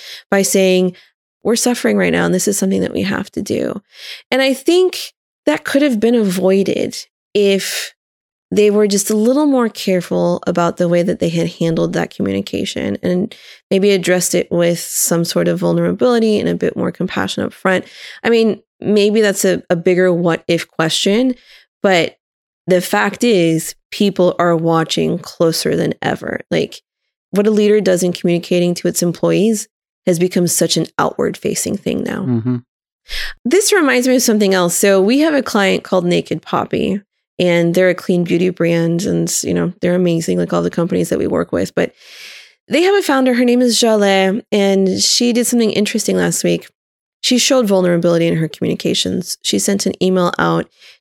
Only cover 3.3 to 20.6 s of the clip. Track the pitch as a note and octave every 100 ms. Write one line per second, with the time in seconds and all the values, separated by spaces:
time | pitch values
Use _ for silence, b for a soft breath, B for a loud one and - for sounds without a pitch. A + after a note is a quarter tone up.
3.3 | - G3+ - - - B B B B -
4.3 | B3+ C4+ C4 - F4 F#4 - - - _
5.3 | _ - D4 - C#4 D4 A3 A#3 A#3+ G#3
6.3 | F#3 F#3 G3 F#3+ - - - - _ _
7.3 | G#3 G3+ G3 - - - - _ _ _
8.3 | _ _ F#3+ G#3 G#3 G#3 G3 - G#3+ A3
9.3 | C4 D4+ C4 A3+ - - F#3 F3 F3+ F3
10.3 | F3 - F3 E3+ - F3 F3 E3+ - E3+
11.3 | E3+ E3+ - E3 E3 E3+ F3 F3 - G3+
12.3 | - G3 G3 G3 - G3+ - - F3+ F#3
13.3 | B B B _ F#3+ G3+ G3 F3 F3+ F3
14.3 | F3+ - F3 E3+ F3 - - - E3+ E3+
15.3 | F3 F3 E3+ F3 E3+ E3+ F#3 B3 A#3+ A3+
16.3 | G#3 - E3+ F3 - - F3 F#3 - F#2+
17.3 | - - - - F#3 B B B B A3+
18.3 | A#3 A3 G3 - _ - G#3 G#3 G#3+ G#3+
19.3 | F#3+ G3 F3 - F3 E3+ F3+ F#3 E3+ F3
20.3 | E3 - E3+